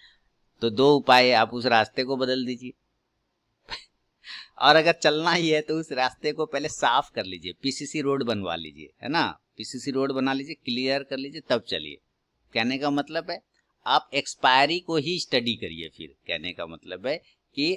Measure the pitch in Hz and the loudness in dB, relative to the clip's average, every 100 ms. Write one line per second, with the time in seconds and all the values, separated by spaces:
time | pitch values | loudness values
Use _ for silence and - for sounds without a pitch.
0 | - _ _ _ _ _ 117 107 139 143 | -20 _ _ _ _ _ -2 4 6 6
1 | - 127 127 117 110 120 123 113 110 - | 6 6 8 6 2 0 2 4 4 -2
2 | 127 135 127 131 123 123 123 - _ _ | -4 -2 0 -2 -4 -8 -12 -18 _ _
3 | _ _ _ _ _ _ - - - _ | _ _ _ _ _ _ -16 -16 -16 _
4 | _ _ - - - - 135 156 160 165 | _ _ -20 -18 -18 2 6 6 6 4
5 | 160 151 165 180 170 151 151 160 160 127 | 2 2 2 2 2 2 0 -4 -4 -2
6 | 127 - 151 147 151 135 151 - 135 127 | -2 -2 -4 -4 -4 -4 -6 0 2 2
7 | - - 92 90 85 - 135 - 143 156 | 0 -6 -8 -10 -12 -8 -6 -6 -6 -4
8 | 139 139 120 107 92 82 80 73 73 _ | -2 0 0 -2 -4 -6 -8 -16 -20 _
9 | 120 160 117 73 _ - 110 127 139 131 | -4 -2 -2 -4 _ -16 -14 -10 -6 -2
10 | 135 131 131 135 139 156 - 120 131 139 | -2 -2 -2 -2 -6 -10 -6 -4 -2 -2
11 | 139 135 139 156 - 120 - 85 76 71 | -4 -8 -10 -12 -2 -2 -2 -8 -8 -14
12 | _ _ _ _ _ 113 117 131 143 143 | _ _ _ _ _ -4 -2 -2 -2 -2
13 | 143 160 175 170 - _ _ _ - 143 | -4 -6 -8 -10 -14 _ _ _ 0 0
14 | - 139 - - 135 131 143 175 - 160 | 0 -4 -6 0 4 6 4 0 -2 -2
15 | 143 175 - 131 117 107 87 82 80 - | -2 -4 -2 0 0 -4 -6 -10 -12 -14
16 | 78 69 - 82 85 87 85 82 90 90 | -20 _ -8 -8 -8 -10 -12 -12 -14 -10
17 | 117 160 - _ _ - 147 | -8 -8 -10 _ _ -4 -2